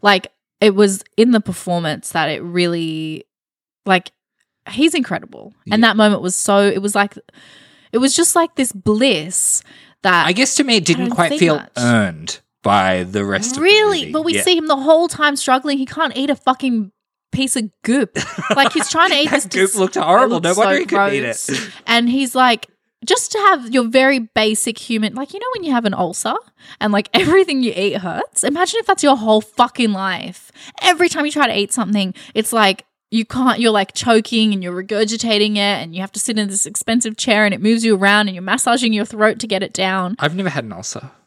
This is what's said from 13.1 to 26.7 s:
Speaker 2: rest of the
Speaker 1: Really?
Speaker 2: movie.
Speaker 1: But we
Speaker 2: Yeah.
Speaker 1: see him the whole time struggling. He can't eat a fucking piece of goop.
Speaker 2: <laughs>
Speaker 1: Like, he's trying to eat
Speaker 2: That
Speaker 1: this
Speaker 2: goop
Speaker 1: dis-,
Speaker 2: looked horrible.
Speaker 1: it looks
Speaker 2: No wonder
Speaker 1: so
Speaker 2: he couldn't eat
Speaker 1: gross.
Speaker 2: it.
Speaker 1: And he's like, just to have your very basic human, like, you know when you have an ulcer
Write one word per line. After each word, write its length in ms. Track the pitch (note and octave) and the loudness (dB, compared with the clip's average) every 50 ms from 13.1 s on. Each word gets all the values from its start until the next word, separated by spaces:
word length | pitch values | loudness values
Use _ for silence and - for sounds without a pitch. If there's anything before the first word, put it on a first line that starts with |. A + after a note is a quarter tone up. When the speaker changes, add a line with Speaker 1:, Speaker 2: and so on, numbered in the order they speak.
| F#2+ G#2 G2+ | -4 -4 -2
Speaker 2:
rest 260 | G2+ G2 - G#3+ A#3+ | -2 -2 -2 -2 -4
of 40 | C4 C#4 | -4 0
the 40 | |
Speaker 1:
Really? 380 | D4+ F#4+ G#4 G#4+ G#4+ G#4 G4+ E4 | 2 4 4 4 4 2 0 -2
Speaker 2:
movie. 100 | C#4 - A#3+ | -4 -4 -4
Speaker 1:
But 80 | D#4 D#4+ | -4 -2
we 120 | E4+ E4 | 0 -2
Speaker 2:
Yeah. 80 | G3+ - | 0 2
Speaker 1:
see 120 | F#4 F4+ E4 | 2 0 0
him 100 | D#4 D#4 | 2 -2
the 100 | D4 C4+ | -2 0
whole 300 | C4+ D4 D#4+ D#4+ E4+ E4 | 4 4 4 4 4 0
time 280 | - - D4+ D4 C#4+ | 0 0 0 0 0
struggling. 420 | C#4 - - B3+ C4+ C4 D4+ C#4 C#4+ | 0 0 0 0 0 0 -2 -2 -2
He 80 | C4 | -4
can't 300 | B3 - D4+ D#4+ C#4 - | -6 -4 -4 -4 -4 -2
eat 140 | - C4+ D4 | -4 -2 -2
a 60 | C#4 | -2
fucking 560 | - _ C4 B3+ - - C4 A#3+ A3+ G#3 F#3+ _ _ _ _ _ _ _ _ - | 0 _ -2 -2 0 -2 -2 -2 -2 -4 -6 _ _ _ _ _ _ _ _ -4
piece 220 | - C4+ C4 - C4 | -2 -2 -2 -2 -4
of 120 | A3 G3+ _ _ _ | -4 -6 _ _ _
goop. 340 | - A#3 C#4+ B3 - _ - - | 0 2 2 2 0 _ -10 -10
Speaker 2:
<laughs> 320 | - - - - - - | -8 -10 -10 -2 0 2
Speaker 1:
Like, 160 | C4+ C#4 B3+ - | 2 2 2 2
he's 140 | D#4+ - - | -2 -4 -2
trying 200 | - D#4+ E4+ F#4+ | 0 2 2 2
to 60 | D#4+ C#4+ | 2 0
eat 80 | D4 D#4 | 0 0
Speaker 2:
That 120 | - C#4 - | 0 -2 -2
Speaker 1:
this 0 | |
Speaker 2:
goop 60 | F#3+ - F#3 F#3+ F#3+ | -2 0 0 0 0
Speaker 1:
dis-, 40 | - | 2
Speaker 2:
looked 200 | G#3+ F#3 F#3+ - | 0 -2 0 0
horrible. 420 | - - D#3 F3+ A3 C4 B3 A#3+ A#3 | -2 0 4 4 4 4 4 2 0
Speaker 1:
it 60 | E3 | 0
looks 140 | E3+ F#3 G3 | 0 2 2
Speaker 2:
No 60 | A3+ | 2
wonder 120 | G3 F#3+ | 2 2
Speaker 1:
so 40 | F#3+ | 0
Speaker 2:
he 60 | - | 0
couldn't 280 | - - G3 G3+ G3+ - | 0 0 0 0 0 0
eat 80 | C#3 | -2
Speaker 1:
gross. 280 | B2+ A#2+ A2+ - - - | -2 -4 -6 -6 -6 -6
Speaker 2:
it. 200 | C3+ - A3+ G3 - - _ - | -6 -6 -6 -10 -16 -16 _ 0
Speaker 1:
And 200 | A#3 A#3 A#3+ A#3+ | 0 2 2 2
he's 260 | B3 C4+ C#4 B3 - | 0 0 -2 0 2
like, 320 | C4 B3+ B3 A#3 A3 - _ _ _ _ _ _ _ - | 2 4 4 2 0 -4 _ _ _ _ _ _ _ -2
just 280 | - - B4+ - - - | 0 0 0 0 -4 -4
to 40 | G#4+ | 2
have 340 | G4+ G4+ F#4+ D4 B3 A3 A#3 | 2 2 2 2 -2 -2 0
your 100 | C4 A#3+ A3+ | 0 0 2
very 320 | A#3 C4 C4 C4+ C#4 C4+ | 2 4 4 4 2 2
basic 580 | A3+ G#3+ _ A3+ G#3+ G#3+ A3 G#3+ - A#3+ A3+ - | -2 -4 _ 0 0 0 0 -2 -4 -6 -6 -8
human, 360 | - - A#3 A3 G#3+ G#3 - | -8 -4 -2 -2 -2 -2 -4
like, 180 | A#3+ C#4 C#4 - | -6 -10 -10 -10
you 60 | G4+ | -8
know 80 | A4+ B4+ B4+ | -8 -6 -6
when 80 | A4+ F4+ | -6 -4
you 60 | D#4+ | -2
have 120 | C4+ A#3+ A#3 | -2 0 0
an 80 | G#3 F#3+ | 0 0
ulcer 420 | - F3+ E3 F#3 - - A3 B3+ A4 A#4+ _ _ _ - - | 0 -4 -4 -4 -6 -6 -4 -6 -6 -8 _ _ _ -20 -20